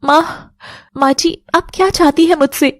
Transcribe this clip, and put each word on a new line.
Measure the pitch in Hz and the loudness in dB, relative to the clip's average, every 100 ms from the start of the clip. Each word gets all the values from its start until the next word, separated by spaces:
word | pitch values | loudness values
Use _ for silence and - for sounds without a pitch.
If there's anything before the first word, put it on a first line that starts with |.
माँ, | 277 294 330 - - _ - - _ - | 2 0 0 -8 -18 _ -20 -20 _ -4
माँ | 277 | -2
जी, | 277 339 - _ | 0 -2 -4 _
आप | 339 - | -6 -6
क्या | - 381 | -2 -2
चाहती | - 330 285 330 | 2 0 2 2
हैं | 339 | 2
मुझसे? | 277 - 285 | 0 0 -2